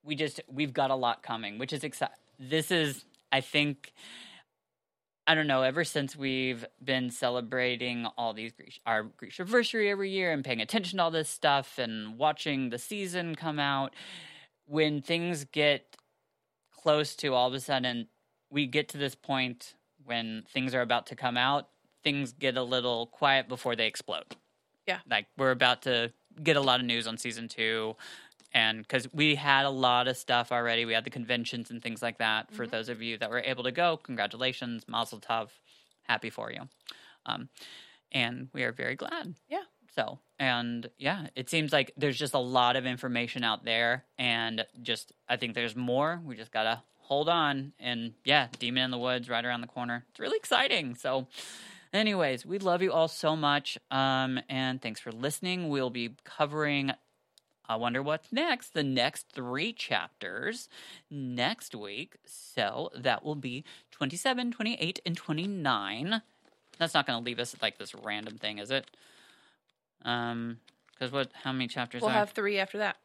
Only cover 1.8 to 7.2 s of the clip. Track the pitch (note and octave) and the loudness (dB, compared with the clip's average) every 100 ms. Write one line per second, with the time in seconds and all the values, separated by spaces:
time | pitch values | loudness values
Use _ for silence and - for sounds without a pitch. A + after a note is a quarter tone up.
1.8 | D3+ - - - _ _ C3 D#3+ D3+ F3 | -6 -2 -4 -4 _ _ 0 0 2 2
2.8 | D3+ C#3 - _ _ C3+ C3 D3 D3 C#3 | 2 0 -12 _ _ 0 2 2 2 -2
3.8 | - _ - - - - _ _ _ _ | -10 _ -18 -16 -18 -20 _ _ _ _
4.8 | _ _ _ _ - D#3+ D3+ C3 C3 C#3+ | _ _ _ _ 4 4 6 4 4 2
5.8 | D#3+ D3+ C#3 D3+ C3+ C3 C3 A#2+ A#2 _ | 0 0 -2 -4 -2 0 -2 -4 -8 _
6.8 | C3+ C3 B2+ B2 | -2 0 0 0